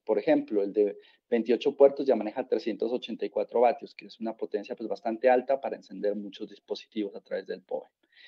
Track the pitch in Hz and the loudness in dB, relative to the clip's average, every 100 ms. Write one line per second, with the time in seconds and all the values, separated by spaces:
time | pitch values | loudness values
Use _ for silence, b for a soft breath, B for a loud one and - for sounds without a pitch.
0 | - 104 160 147 - 107 101 98 104 - | -2 0 4 2 2 -2 0 2 0 0
1 | b b _ 120 110 113 143 - 139 139 | b b _ -2 2 2 2 6 6 6
2 | 135 113 104 131 123 113 - 98 113 123 | 0 0 0 -6 -4 -2 -2 -4 -4 -4
3 | 120 110 101 - 101 117 120 113 98 - | -6 -8 -6 -4 -2 4 4 2 -8 -18
4 | 101 - 113 110 107 104 101 120 110 98 | -20 -10 -10 -8 -6 -6 -6 -10 -8 -6
5 | 117 113 127 127 123 135 113 107 - 95 | -6 0 4 4 2 -2 -2 -8 -12 -4
6 | 101 104 104 - 104 101 _ 101 - 110 | -2 -2 -8 -12 -14 -16 _ -10 -8 -6
7 | 101 110 _ 95 95 95 _ 87 - _ | -6 -8 _ -8 -8 -12 _ -10 -10 _
8 | b b | b b